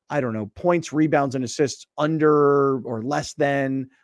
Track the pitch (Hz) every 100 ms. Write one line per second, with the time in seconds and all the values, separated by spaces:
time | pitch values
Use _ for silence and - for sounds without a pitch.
0 | _ 147 127 110 104 - 175 175 - 151
1 | 156 147 139 131 120 - 139 - - -
2 | 151 160 151 147 143 143 139 135 113 113
3 | 120 147 143 - 143 139 135 135 131 _